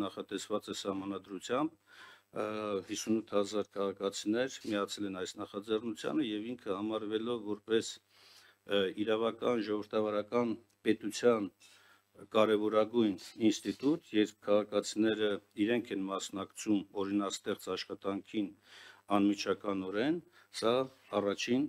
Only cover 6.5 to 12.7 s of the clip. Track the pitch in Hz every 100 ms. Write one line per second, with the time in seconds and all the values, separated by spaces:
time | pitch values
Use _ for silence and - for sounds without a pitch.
6.5 | 123 110 95 107 107 104 110 113 120 101
7.5 | 104 - 110 - - _ _ - - -
8.5 | _ - 101 95 87 104 110 113 110 113
9.5 | 120 104 104 101 110 107 104 104 120 120
10.5 | 107 - _ 110 110 107 - 120 113 -
11.5 | - - - - _ _ - - 110 107
12.5 | 104 107